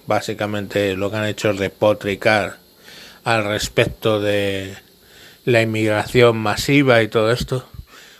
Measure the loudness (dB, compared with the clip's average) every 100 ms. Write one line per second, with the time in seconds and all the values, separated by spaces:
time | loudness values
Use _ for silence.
0 | -4 -4 -2 -6 -6 -6 -4 -2 -2 -2
1 | -4 -4 -6 -2 -2 -2 -4 0 0 0
2 | -2 -2 2 2 0 -8 _ _ -20 -20
3 | -20 -10 -2 -2 0 -4 -2 0 0 0
4 | -2 0 0 0 -2 -4 -8 -14 _ _
5 | _ -20 -20 -10 0 2 2 0 0 0
6 | 0 4 4 4 -2 -2 2 2 6 4
7 | 4 0 0 0 -2 -8 -8 -20 -20 -20
8 | -20